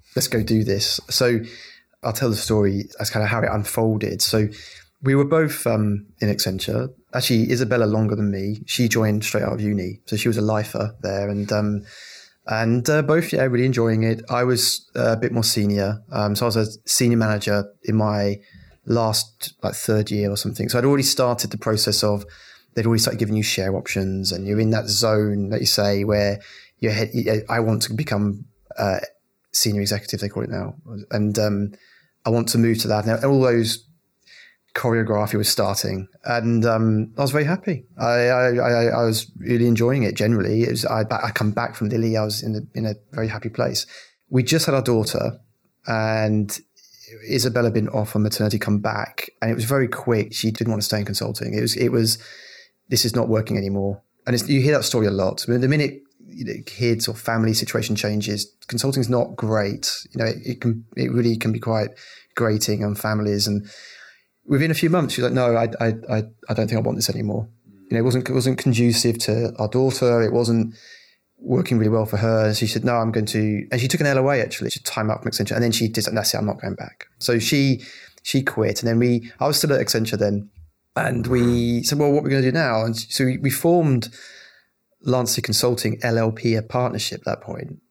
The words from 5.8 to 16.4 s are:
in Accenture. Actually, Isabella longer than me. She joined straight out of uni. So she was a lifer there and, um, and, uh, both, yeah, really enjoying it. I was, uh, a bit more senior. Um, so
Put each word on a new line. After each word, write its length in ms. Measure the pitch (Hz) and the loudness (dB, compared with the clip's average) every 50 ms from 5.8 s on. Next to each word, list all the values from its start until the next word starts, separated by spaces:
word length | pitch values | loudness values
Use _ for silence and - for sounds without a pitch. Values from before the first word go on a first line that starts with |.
| 107 104 104 101 104 - _ _ | 2 0 0 -2 -4 -10 _ _
in 80 | 113 104 | -2 0
Accenture. 640 | 101 - - 95 92 95 - - 110 113 123 135 - - _ _ - | 0 0 -2 -2 -4 -4 -4 -4 -2 -2 -4 -4 -8 -14 _ _ -6
Actually, 360 | 127 127 - 123 113 113 - | -4 0 2 2 2 4 2
Isabella 340 | 131 120 131 107 123 120 113 | 2 0 0 2 2 2 2
longer 300 | 104 107 110 110 104 104 | 2 2 2 2 0 0
than 160 | 104 104 101 | 0 0 0
me. 320 | 98 95 98 101 107 110 - | -2 -2 -4 -6 -6 -8 -8
She 220 | - - - - 113 | -6 0 0 2 2
joined 360 | - 117 110 107 104 107 107 | 2 2 2 2 2 0 -2
straight 180 | - - 107 - | -2 -2 -2 -2
out 100 | - - | -2 -2
of 80 | - | -2
uni. 400 | 107 104 104 101 90 90 - - _ | -2 -2 -2 -2 -2 -4 -8 -10 _
So 100 | - 110 | -6 -4
she 120 | 104 - 123 | -2 0 0
was 80 | 110 | 0
a 60 | 107 104 | 2 0
lifer 520 | 107 110 107 107 - - 117 107 107 110 - - | 0 0 0 -2 -4 -4 -4 -4 -6 -6 -6 -6
there 260 | 98 98 98 101 101 | -4 -4 -4 -4 -4
and, 220 | 101 101 101 101 107 | -4 -4 -4 -2 -2
um, 300 | 104 104 104 104 101 101 - - - - - - - - - _ _ _ | 0 0 0 -2 -4 -6 -10 -16 -20 -20 -20 -20 -20 -20 -20 _ _ _
and, 420 | - 110 110 113 113 117 123 117 - | -6 -2 0 2 2 2 2 2 2
uh, 140 | 151 151 147 | 2 2 2
both, 300 | 135 156 165 170 - - | 2 2 2 2 0 0
yeah, 100 | 131 131 | 0 0
really 200 | 131 123 120 123 | 2 2 2 2
enjoying 380 | 131 127 120 117 117 110 110 110 | 2 2 2 2 2 2 2 2
it. 200 | 113 113 113 113 - | 2 0 -2 -2 -4
I 140 | 131 120 123 | -2 0 2
was, 440 | 127 127 113 - - - - - _ - | 2 2 2 2 0 -2 -4 -8 _ -4
uh, 180 | 123 120 117 113 | 0 2 2 2
a 40 | |
bit 160 | 117 117 117 117 | 2 0 0 0
more 120 | 120 110 | 0 0
senior. 580 | - - 117 104 104 101 101 98 98 107 110 - - - | 0 0 0 0 0 2 0 0 -2 -2 -6 -8 -6 -4
Um, 240 | 120 104 104 104 | -2 0 0 0
so 80 | 104 | 0